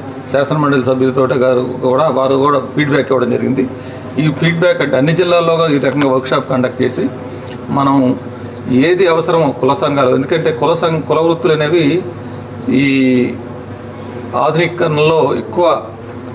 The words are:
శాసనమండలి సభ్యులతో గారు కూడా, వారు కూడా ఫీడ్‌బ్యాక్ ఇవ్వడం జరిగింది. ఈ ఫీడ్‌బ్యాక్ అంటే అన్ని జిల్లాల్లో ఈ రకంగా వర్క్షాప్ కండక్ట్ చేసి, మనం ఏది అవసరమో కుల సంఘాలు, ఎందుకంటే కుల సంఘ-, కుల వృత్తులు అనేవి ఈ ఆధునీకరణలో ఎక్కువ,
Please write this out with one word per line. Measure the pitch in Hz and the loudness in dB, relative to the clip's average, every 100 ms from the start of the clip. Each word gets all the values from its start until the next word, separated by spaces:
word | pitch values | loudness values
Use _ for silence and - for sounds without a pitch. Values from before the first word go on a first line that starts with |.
| - - - | -12 -12 -2
శాసనమండలి | 135 139 156 143 139 123 | 0 0 0 2 2 2
సభ్యులతో | 127 131 135 131 | 2 2 2 2
గారు | 143 127 123 127 123 | 2 2 2 0 -2
కూడా, | 127 131 151 | 0 2 2
వారు | 131 131 135 | 2 2 2
కూడా | 143 139 | 2 2
ఫీడ్‌బ్యాక్ | 120 156 143 147 - | 0 -2 0 0 2
ఇవ్వడం | 127 120 | 0 2
జరిగింది. | 120 117 135 262 - - - - 131 | 0 0 0 -2 -4 -12 -12 -8 -2
ఈ | 151 | 0
ఫీడ్‌బ్యాక్ | - 165 165 175 170 | 0 0 2 2 2
అంటే | 143 131 | 0 2
అన్ని | 147 | 2
జిల్లాల్లో | 165 175 170 165 165 160 | 2 2 2 2 2 2
ఈ | 143 | 2
రకంగా | 135 139 139 | 0 0 2
వర్క్షాప్ | 127 - 143 - | 2 0 -4 -2
కండక్ట్ | 131 123 - | 0 0 0
చేసి, | 123 170 233 - - - - - - | -2 -2 -4 -4 -12 -12 -12 -12 -4
మనం | 139 139 139 127 131 - - - - - | 0 2 2 2 0 -6 -12 -12 -10 -2
ఏది | 127 156 180 180 | 2 4 4 2
అవసరమో | 165 - 165 143 | 2 2 2 0
కుల | - 131 | 0 0
సంఘాలు, | 135 151 139 127 131 | 0 0 2 2 2
ఎందుకంటే | - 165 160 | 0 0 0
కుల | - - - | 0 0 0
సంఘ-, | 165 160 | 0 -2
కుల | - 151 | 0 0
వృత్తులు | 165 165 170 | 2 2 0
అనేవి | 151 147 175 143 175 - - - - - - - | 2 2 2 2 0 -4 -10 -12 -12 -12 -10 -2
ఈ | 127 139 135 131 127 117 - - - - - - - - - - 123 | 2 2 2 2 2 0 -4 -12 -14 -14 -14 -14 -14 -12 -12 -6 -2
ఆధునీకరణలో | 143 156 170 - 170 151 156 160 131 120 | 0 0 -2 -2 -2 2 2 2 2 -2
ఎక్కువ, | - 175 170 143 - - - - - | -4 0 2 2 -4 -14 -14 -14 -14